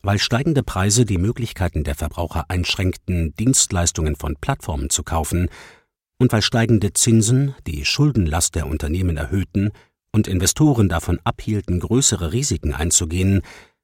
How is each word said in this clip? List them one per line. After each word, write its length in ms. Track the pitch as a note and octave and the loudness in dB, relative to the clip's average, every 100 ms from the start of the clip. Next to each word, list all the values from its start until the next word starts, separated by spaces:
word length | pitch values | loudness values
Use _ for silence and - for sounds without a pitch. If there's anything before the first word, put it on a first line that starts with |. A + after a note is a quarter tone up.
Weil 180 | G2 G2+ | 0 0
steigende 420 | - A2+ D3+ C#3+ | 0 0 2 0
Preise 440 | A2+ - G2 A2 A#2 | 0 0 2 2 2
die 120 | F2+ | 2
Möglichkeiten 680 | F#2+ - A#2 - F2+ E2 | 0 -2 -6 -4 -2 -2
der 120 | D2+ D2+ | -4 -4
Verbraucher 500 | D#2+ - E2 F2 - | -6 -6 -6 -6 -4
einschränkten, 840 | F2+ E2+ - F#2 - - F2+ D#2+ - | -4 -2 -2 -2 -2 -4 -2 -2 0
Dienstleistungen 800 | A2 - - F#2 F2 - D#2 D2 | 0 2 2 0 0 0 -2 -2
von 200 | D2 D2+ | -6 -6
Plattformen 560 | - C#3 - D2 C2+ | -4 -4 -4 -6 -4
zu 120 | - | -4
kaufen, 460 | - E2+ D#2 F2 F2 - - - _ _ _ _ | -2 -4 -2 -2 -2 -4 -20 -20 _ _ _ _
und 120 | B2+ | 2
weil 120 | A2 | 4
steigende 500 | - A#2+ A2+ A2+ G2+ | 2 0 4 4 2
Zinsen 640 | - - A2+ G#2+ B2+ C#3 C3 - | 0 4 4 4 2 0 -4 -10
die 200 | D2 C#2+ | -6 -4
Schuldenlast 680 | - D3 A#2 E2+ D#2+ - | 0 2 2 0 0 0
der 140 | - C#2 | -2 -4
Unternehmen 500 | D2+ C#2+ F2 F#2 D2+ | -4 -2 0 0 -2
erhöhten 540 | C#2+ G2 F#2 G2+ G2+ - _ _ _ | -2 -4 -2 0 -2 -4 _ _ _
und 160 | G#2+ - | 0 0
Investoren 640 | F#2 F#2 - D3+ A#2+ G2 | 0 0 2 2 4 2
davon 300 | E2 - - | 2 -2 -2
abhielten, 560 | - - - G#2+ - F2 | -2 -6 -4 -4 -2 -4
größere 540 | - A#2+ C#3+ F#2+ E2+ | 0 2 2 0 -2
Risiken 420 | A2 C#3+ E2 D2+ D2+ | -2 -2 -2 -2 -2
einzugehen, 680 | E2+ - E2 F2+ F#2+ G2 - - - _ | 0 0 0 0 2 2 -2 -18 -20 _